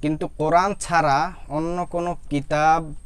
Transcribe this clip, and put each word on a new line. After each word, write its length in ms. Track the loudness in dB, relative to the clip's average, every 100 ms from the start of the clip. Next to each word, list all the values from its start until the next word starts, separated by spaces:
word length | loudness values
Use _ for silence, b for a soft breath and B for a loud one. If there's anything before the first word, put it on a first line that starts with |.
কিন্তু 240 | -2 -4 -6
কোরআন 480 | -2 2 4 2 -2
ছাড়া 520 | 0 2 4 2 0 -6 -8
অন্য 360 | -4 -4 -4
কোনো 320 | -4 -4 -4 -6 -4
কিতাব 640 | -4 0 2 4 4 0 -10